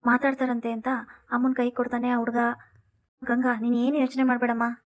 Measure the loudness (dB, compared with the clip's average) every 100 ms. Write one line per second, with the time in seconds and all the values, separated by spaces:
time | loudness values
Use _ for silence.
0 | 0 2 2 0 -2 -2 -4 -6 -4 -4
1 | -6 -20 _ 0 0 0 0 -2 -4 -2
2 | 0 0 0 0 0 -2 -12 _ _ _
3 | _ _ -2 0 2 0 0 2 2 2
4 | 0 2 2 2 0 0 -2 -4